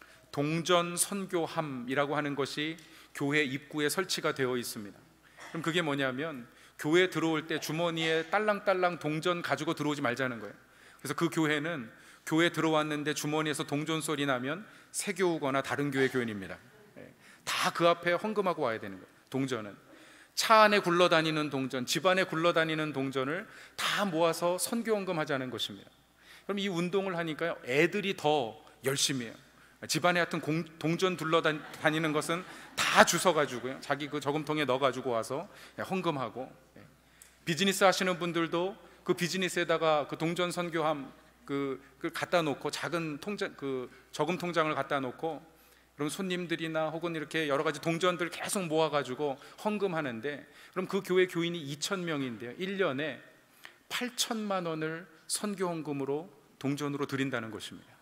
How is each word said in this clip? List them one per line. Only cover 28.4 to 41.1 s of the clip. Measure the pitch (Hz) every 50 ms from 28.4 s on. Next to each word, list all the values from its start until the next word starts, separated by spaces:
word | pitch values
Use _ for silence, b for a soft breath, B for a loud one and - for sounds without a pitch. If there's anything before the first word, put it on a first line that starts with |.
| 120 110 101 - B B B B -
열심히 | 131 139 135 - - 139 127 117
해요. | 110 - - - - - B B B B B -
집안에 | - - 156 156 175 175 175
하여튼 | 165 165 - 160
공-, | - 147 156 165 - - - -
동전 | - 156 170 160 185 185 180
둘러다니는 | - 156 160 165 165 151 156 151 151 - - - - - 156 151 160 165 156 147
것은 | 151 143 - 165 180 185 B B B B B B
다 | - - - - 190 214
주워가지고요, | - - 160 - 190 156 156 143 123 123 113 113 127 135 156
자기 | - - 143 139 151 139
그 | 143 147
저금통에 | 135 139 143 156 147 151 151 156 147
넣어가지고 | 127 127 131 139 131 120 127 123 131
와서, | 117 113 110 - 131 151 190 - B B B B B -
예, | 107
헌금하고, | - 185 185 165 170 151 135 127 110 95 117 131 - - - - - _
예. | - 104 - - _ _ B B B B B B B -
비즈니스 | 165 170 143 196 196 185 - 208
하시는 | 185 180 - 196 185 180 151
분들도 | 175 175 165 170 165 151 170 170 180 196 220 - B B B B B
그 | - 180
비즈니스에다가 | - 175 156 165 185 180 170 - 180 175 165 165 160 165 160 156 151 131 -
그 | 156 -
동전 | 160 165 175 175 180 175
선교함 | 160 175 175 170 156 165 151 156 151 143 135 139